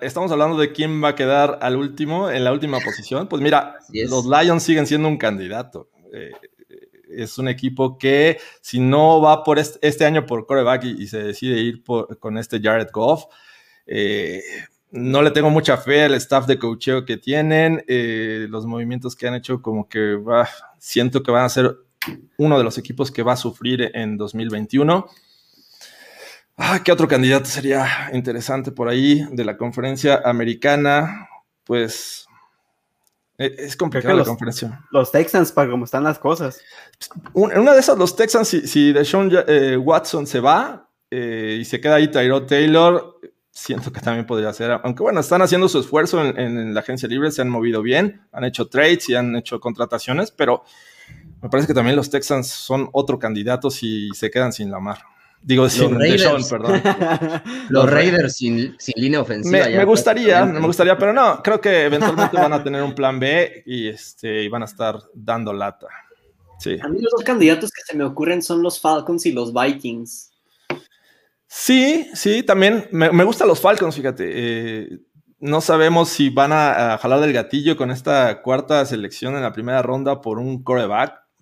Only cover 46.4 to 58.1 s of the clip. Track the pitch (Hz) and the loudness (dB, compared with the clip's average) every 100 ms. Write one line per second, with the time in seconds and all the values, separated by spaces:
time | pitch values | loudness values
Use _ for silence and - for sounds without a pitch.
46.4 | 123 120 113 107 104 127 127 127 151 143 | -4 -4 -4 -6 -6 -6 -6 -2 -2 -2
47.4 | 123 120 113 113 110 139 202 202 _ 135 | -2 -2 -2 0 0 0 0 -4 _ -8
48.4 | 123 120 117 131 156 175 - 123 123 117 | -6 -6 -4 2 2 2 0 -2 -2 -4
49.4 | - 117 120 113 120 113 - 139 214 - | -8 -8 -8 -6 -6 -6 -4 -4 -4 -2
50.4 | 139 120 - _ - - - - - - | 0 0 -4 _ -20 -20 -20 -20 -20 -16
51.4 | 120 131 147 143 117 143 135 139 - 139 | -4 -2 0 2 2 2 0 -4 -2 -4
52.4 | 127 - - 131 135 135 143 127 117 107 | -4 -10 -6 -4 -2 -2 -2 -2 -4 -4
53.4 | 104 123 135 131 113 110 104 98 110 123 | -4 -2 -4 -4 -6 -4 -6 -6 -4 -2
54.4 | 123 110 104 95 98 104 - _ _ _ | -2 -4 -8 -8 -8 -10 -16 _ _ _
55.4 | - 131 131 - - 123 151 196 185 143 | 0 4 4 4 2 4 4 4 4 2
56.4 | 123 117 110 190 202 190 170 160 160 160 | -2 -4 0 2 2 0 0 -2 -4 -6
57.4 | 226 254 - 135 131 143 170 | -8 -12 0 4 4 4 4